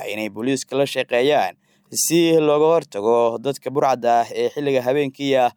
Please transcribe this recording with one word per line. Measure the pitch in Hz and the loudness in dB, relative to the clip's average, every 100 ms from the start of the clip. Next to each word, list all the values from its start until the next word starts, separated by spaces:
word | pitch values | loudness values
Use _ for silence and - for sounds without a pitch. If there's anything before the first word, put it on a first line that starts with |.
| 101 | -4
inay | 104 107 | -6 -6
booliiska | 101 123 135 - 135 | -6 -4 -4 -4 -2
la | 139 | -2
shaqeeyaan | 131 123 120 131 143 95 - _ _ _ | -2 -2 0 2 2 0 -6 _ _ _
si | - - 165 165 160 | -6 0 2 4 4
looga | 151 147 156 | 4 2 4
hortago | 165 - 101 104 117 117 113 | 2 -2 -4 0 2 2 0
dadka | 127 135 - | -6 -6 -6
burcadda | 131 143 127 117 120 | -2 0 0 2 2
ah | 117 | 0
ee | - 120 | -2 -4
xilliga | - 143 131 | -4 -2 0
habeenkii | 123 143 139 - 139 131 | 0 0 -2 -4 0 2
ah | 123 | 2